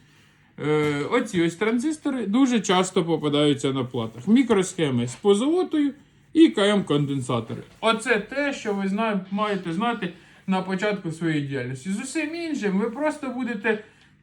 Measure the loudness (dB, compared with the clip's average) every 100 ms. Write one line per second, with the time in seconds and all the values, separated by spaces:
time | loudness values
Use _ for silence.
0 | _ _ _ _ _ -6 -2 0 0 -2
1 | 0 -2 0 0 0 0 0 0 -2 -4
2 | -4 -4 0 2 4 2 2 2 2 0
3 | 0 0 0 2 2 2 0 -2 -4 -4
4 | -6 -4 4 4 6 2 0 -2 0 0
5 | -2 2 4 4 4 2 2 0 0 -2
6 | _ _ _ 6 6 6 2 2 2 0
7 | 0 -2 -2 -4 -4 -10 -14 -4 0 0
8 | 0 -2 -2 -4 -4 -4 -4 -4 -2 -2
9 | 0 -2 -4 -2 -2 -2 -4 -2 -2 -2
10 | -6 -10 -20 -10 -4 -2 -2 -2 -2 -2
11 | -6 -4 -2 0 -2 -4 -6 -8 -6 -6
12 | -4 -6 -6 -6 -6 -2 0 0 -2 -2
13 | -4 -4 -6 -6 -6 -2 -2 -2 -6 _
14 | _ _